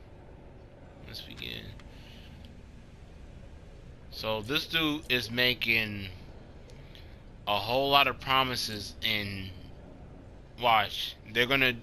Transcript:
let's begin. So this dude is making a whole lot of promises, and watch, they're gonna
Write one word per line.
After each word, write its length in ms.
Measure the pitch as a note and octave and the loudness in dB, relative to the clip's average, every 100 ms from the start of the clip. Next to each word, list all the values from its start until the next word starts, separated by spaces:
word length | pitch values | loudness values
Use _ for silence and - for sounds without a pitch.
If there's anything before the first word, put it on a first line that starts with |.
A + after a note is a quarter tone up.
| - - - - - - - - - - - | -18 -18 -18 -18 -18 -18 -18 -18 -18 -16 -14
let's 140 | - | -12
begin. 460 | - - A#1+ A1+ G#1+ - - - - - - - - - - - - - - - - - - - - - - - - | -12 -10 -8 -8 -10 -12 -14 -16 -16 -16 -16 -16 -16 -16 -16 -18 -18 -18 -16 -16 -16 -16 -16 -16 -16 -16 -16 -16 -14
So 300 | - A2 A2 | -4 -2 0
this 260 | G#2+ D3+ - | 0 -2 0
dude 420 | E3 D#3 D3 - | 2 2 2 2
is 220 | B2 G#2 | 0 2
making 800 | A#2+ B2+ A#2+ A#2 A2+ A2 G#2 F#2+ - - - - - - - - - - - - - - | 4 4 4 2 2 2 -2 -8 -10 -14 -16 -16 -18 -16 -16 -16 -16 -16 -16 -16 -6 0
a 120 | G#2 | 0
whole 300 | G#2 B2+ C#3 | 2 2 8
lot 180 | C#3 C3+ | 8 8
of 120 | A#2+ | 4
promises, 760 | - C3 C3 A#2+ - G#2+ G2 - | 4 4 4 2 -2 -4 -8 -4
and 480 | A2+ G#2 G2+ G2 F#2+ F#2+ - - - - - - - - - - | 0 0 0 -4 -6 -10 -14 -16 -16 -16 -16 -16 -16 -18 -16 4
watch, 560 | A#2+ A2+ G2+ - - - A#2 | 8 8 6 0 -6 -8 0
they're 140 | A2 A#2+ | 4 6
gonna 300 | C#3 C3 A#2 | 6 6 4